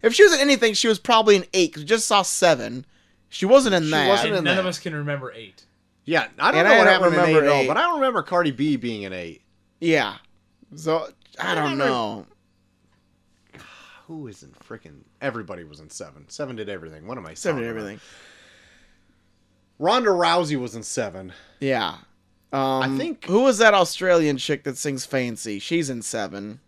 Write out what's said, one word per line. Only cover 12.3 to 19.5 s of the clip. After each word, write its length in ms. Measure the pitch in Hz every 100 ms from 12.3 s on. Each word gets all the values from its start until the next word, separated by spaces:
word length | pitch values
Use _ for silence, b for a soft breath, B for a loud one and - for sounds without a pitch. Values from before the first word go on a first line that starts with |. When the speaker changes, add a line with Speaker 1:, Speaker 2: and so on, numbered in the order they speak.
| _ _ _ _ _ _ _ _ _ _ _ _ - B B B B _
Speaker 2:
Who 120 | 160
was 220 | 131 98
in 100 | 71
frickin', 500 | _ _ 113 82 71 _ _
everybody 440 | 135 117 92 90 80
was 160 | 76
in 80 | 78
seven. 400 | - 82 71 73
Seven 260 | - 143 117
did 140 | 104
everything. 380 | 98 80 78 85
What 100 | 123
am 80 | 82
I 80 |
Speaker 1:
Seven 260 | 80 185 147
did 60 | 117
Speaker 2:
talking 100 | 113
about? 100 | 104
Speaker 1:
everything. 120 | 104 b b b b b b b b b b b _ _ _ _